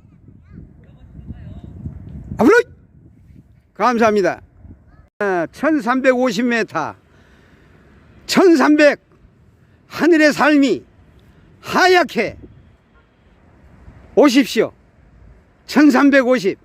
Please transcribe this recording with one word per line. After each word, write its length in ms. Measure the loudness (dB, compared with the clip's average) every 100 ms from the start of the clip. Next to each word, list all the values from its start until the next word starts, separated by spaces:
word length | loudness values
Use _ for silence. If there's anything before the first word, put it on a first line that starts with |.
| _ _ _ -20 _ -20 -20 _ _ -20 -20 -20 -20 -20 -20 -20 -20 -18 -16 -16 -20 -18 -12 -2
앞으로! 160 | 2 2 0 -8 _ _ _ _ _ -20 -20 _ _
감사합니다. 680 | -4 -2 0 0 0 -2 -4 -12 _ -20 -20 _ _ _ -8
아, 260 | -6 -4 -6
천삼백오십 960 | -6 -4 -2 -2 -2 0 0 0 -2 -2
미터. 480 | -2 -4 -6 -8 -12 _ _ _ _ _ _ _ _ _ _ _ _ -6
천삼백. 760 | 2 4 4 2 4 2 0 _ _ _ _ _ _ _ _ _
하늘의 480 | -4 0 2 2
삶이 500 | 2 0 2 0 -2 -8 _ _ _ _ _ _ _
하얗게 720 | -8 0 2 2 0 -4 -8 -10 -20 -20 _ _ _ _ _ _ _ _ _ _ _ _ -20 -20 -8
오십시오. 580 | 0 2 2 -2 -2 -6 -6 _ _ _ _ -20 -20 _ _ -6
천삼백오십. 920 | 2 4 4 2 2 2 0 -2 -6